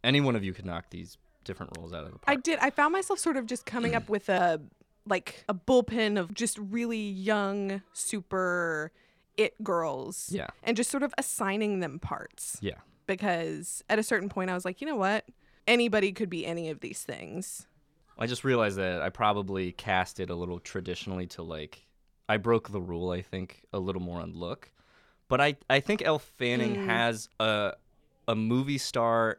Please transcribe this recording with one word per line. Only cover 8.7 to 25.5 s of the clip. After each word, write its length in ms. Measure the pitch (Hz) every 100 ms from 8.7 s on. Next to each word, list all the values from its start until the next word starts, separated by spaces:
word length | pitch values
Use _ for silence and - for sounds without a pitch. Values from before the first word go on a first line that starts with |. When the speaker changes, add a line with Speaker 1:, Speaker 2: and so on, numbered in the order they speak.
| 156 156 _ _ _ _ -
Speaker 2:
it 260 | 214 -
girls. 640 | 214 170 160 135 - 190 -
Speaker 1:
Yeah. 180 | 180 - -
Speaker 2:
And 140 | - 226
just 140 | 247
sort 120 | 277
of 100 | 269 -
assigning 640 | 277 - 196 202 214 190
them 180 | 165 139
parts. 600 | - - - - - -
Speaker 1:
Yeah. 140 | 98 - _ _ -
Speaker 2:
Because 760 | 190 202 170 165 156 175 - -
at 100 | 214
a 40 |
certain 260 | 220 220 196
point, 200 | - 185
I 40 |
was 100 | 180
like, 160 | 185 185
"You 60 | 302
know 100 | 262
what? 280 | 190 208 - _ _ _ -
Anybody 460 | 240 240 208 196
could 180 | 185 202
be 160 | 170 160
any 220 | 170 160
of 100 | 147
these 220 | - -
things." 640 | - - 82 180 190 - - _ _ _ _ -
Speaker 1:
I 80 | 117
just 180 | 123
realized 320 | 135 123 107 98
that 240 | 92 87
I 60 | 82
probably 640 | - 107 104 98 95 90
cast 480 | - - 92 90 -
it 100 | 90
a 40 | 87
little 240 | 90 87
traditionally 680 | - 98 90 87 - 92 90
to, 140 | -
like, 440 | 82 78 78 - _ _ _ _ -
I 80 | 107
broke 340 | 110 113 -
the 100 | 101
rule, 300 | 90 85 90
I 100 | 87
think, 420 | 87 92 90 - _
a 60 | 101
little 200 | 92 92
more 180 | 87 87
on 120 | 85
look. 360 | 85 85 - - _ _ _ _ _ _
But 120 | 131
I, 160 | 143